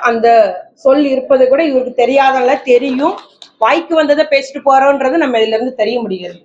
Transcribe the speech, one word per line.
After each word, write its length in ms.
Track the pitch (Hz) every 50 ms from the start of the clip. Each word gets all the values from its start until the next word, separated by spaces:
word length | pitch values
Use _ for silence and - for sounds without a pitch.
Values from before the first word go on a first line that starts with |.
| -
அந்த 220 | 240 233 226 220 233 233 226 208 190 180 - - - _
சொல் 300 | _ - 262 269 294 294
இருப்பது 400 | 277 262 240 - - 277 262 254
கூட 140 | 254 269 294 330
இவருக்கு 380 | 294 262 254 247 - - -
தெரியாதனால 560 | 240 254 269 277 269 269 262 254 247 254 285 - -
தெரியும். 520 | 262 247 240 269 277 254 262 294 349 415 - - _ _ - - - _ -
வாய்க்கு 360 | 220 233 285 339 330 - 330
வந்ததை 300 | 320 302 277 285 302 302
பேசிட்டு 340 | 294 285 269 269 - - 285 -
போறோன்றது 600 | 277 269 269 269 277 277 277 262 262 302 339 302
நம்ம 200 | 262 240 226 220
இதுல 140 | 220 220
இருந்து 180 | 220 247 254 247
தெரிய 240 | - 214 220 240 240
முடிகிறது. 420 | 226 196 190 175 180 175 175 180